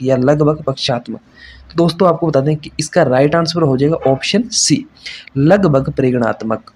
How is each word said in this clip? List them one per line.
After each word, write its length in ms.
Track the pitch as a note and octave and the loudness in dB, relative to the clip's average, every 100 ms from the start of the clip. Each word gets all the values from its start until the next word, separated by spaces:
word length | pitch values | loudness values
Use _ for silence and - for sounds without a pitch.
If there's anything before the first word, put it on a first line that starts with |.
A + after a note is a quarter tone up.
या 160 | C3 C3 | -2 0
लगभग 460 | B2+ D3+ D3+ D#3 | 2 2 2 0
पक्षात्मक। 560 | D3+ C3+ - A#2+ A#2+ G#2+ _ - - - - | -4 -6 -4 -4 -6 -14 _ -20 -20 -20 -8
तो 60 | E3 | -2
दोस्तों, 300 | E3+ E3 F#3 | 0 2 2
आपको 200 | D#3+ E3 | 2 0
बता 140 | C3+ | 0
दें 140 | C#3 D3+ | 0 -2
कि 140 | - - | -6 -10
इसका 240 | - F3+ | -4 0
right 320 | C#3+ B2+ D3 E3+ | 2 2 2 0
answer 260 | E3 E3+ | -2 0
हो 160 | D3+ C3 | 0 2
जाएगा 180 | C#3+ E3 C3 | 0 0 0
option 360 | C3+ - G3+ | 0 0 -2
सी, 420 | B3 - - D#3 - _ - - - C3+ | -2 -2 0 0 -2 _ -20 -20 -8 0
लगभग 520 | D3 G3+ F#3+ C3+ C3+ | 2 4 4 2 0
परिगणात्मक 840 | - C3 B2 A2+ - A2 A2 - | -2 0 0 -2 -2 -4 -6 -8